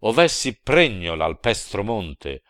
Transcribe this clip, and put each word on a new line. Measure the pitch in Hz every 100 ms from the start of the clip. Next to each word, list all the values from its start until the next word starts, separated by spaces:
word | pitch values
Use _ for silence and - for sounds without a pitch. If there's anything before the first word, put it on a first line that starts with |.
ov'è | 107 117 170
sì | - 135 104
pregno | - 156 160 98 85
l'alpestro | 80 80 82 120 110 - 98
monte, | 101 113 85 73 71 67 _